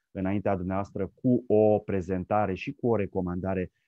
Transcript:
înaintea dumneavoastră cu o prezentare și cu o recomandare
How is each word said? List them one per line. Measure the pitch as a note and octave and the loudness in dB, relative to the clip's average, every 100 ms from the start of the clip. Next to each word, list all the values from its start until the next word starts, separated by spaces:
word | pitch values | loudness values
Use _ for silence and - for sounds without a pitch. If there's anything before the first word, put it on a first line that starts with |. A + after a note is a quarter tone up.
| _ | _
înaintea | G2 F#2+ G#2 G2+ F#2+ | -6 -2 -2 0 -2
dumneavoastră | F#2 F#2+ G2 G2+ F#2+ - | -2 -4 -4 -6 -8 -2
cu | B2+ B2 - | 0 2 4
o | G#2 G#2+ G#2+ | 4 6 4
prezentare | - G2 E2+ F#2 F2+ G#2+ G2+ | 0 -4 -2 -4 -2 0 0
și | F2+ - | -2 -8
cu | - B2 | -4 0
o | A2 | 0
recomandare | G2 F#2+ F2+ F2+ F#2+ F#2+ F2+ _ | 0 -4 -4 -4 -4 -4 -4 _